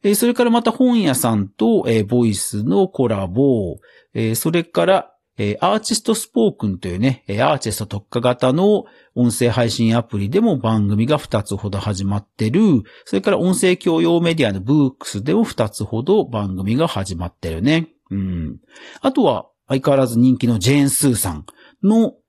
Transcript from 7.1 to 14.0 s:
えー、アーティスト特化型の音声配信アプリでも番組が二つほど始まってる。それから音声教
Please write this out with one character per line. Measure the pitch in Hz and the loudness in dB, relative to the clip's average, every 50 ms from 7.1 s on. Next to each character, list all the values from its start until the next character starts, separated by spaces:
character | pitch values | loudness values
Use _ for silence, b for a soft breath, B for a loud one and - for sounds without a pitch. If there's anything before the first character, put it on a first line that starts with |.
| 127 - _ | -2 -2 _
え | - 98 | -8 -2
ー、 | 107 123 | 0 0
ア | 151 156 | 0 0
ー | 131 - | -2 -2
テ | 113 | -6
ィ | |
ス | 101 | -6
ト | - 107 | -6 -8
特 | 104 - 101 - | -8 -8 -10 -10
化 | _ - 123 | _ -6 -2
型 | 117 123 127 - - 127 127 | 0 0 0 0 0 0 2
の | 160 185 208 214 196 - b b b b b b | 2 2 2 2 0 -2 b b b b b b
音 | - 123 120 | 0 0 0
声 | 113 - 127 120 | 2 0 0 0
配 | 107 123 120 117 | 2 2 0 0
信 | 113 - 117 113 113 | 0 0 0 2 2
ア | 120 113 | 0 -2
プ | _ - 101 | _ -6 -4
リ | 101 101 | -4 0
で | 135 202 | 0 2
も | 226 226 175 | 2 2 0
番 | 131 - 110 113 110 104 | 0 -2 0 0 2 2
組 | 101 107 104 113 | 2 0 0 0
が | 127 156 | 0 0
二 | - - - - 107 | -2 -2 -4 -4 -4
つ | 101 - 101 | -4 -4 -8
ほ | 95 - 104 | -8 -6 -6
ど | 95 95 | -6 -6
始 | - 107 104 92 98 | -4 -4 -6 -4 -4
ま | 98 101 | -4 -4
っ | 104 - | -4 -6
て | _ _ - 110 110 | _ _ -4 -4 0
る。 | 131 185 226 208 156 113 B B B B B | 2 2 4 4 4 2 B B B B B
そ | - - | -4 -4
れ | 294 | -2
か | - - | 0 0
ら | - - | 0 2
音 | 170 185 185 | 2 0 0
声 | - - 185 180 | 2 2 2 0
教 | 180 - 180 165 160 | 2 0 0 0 2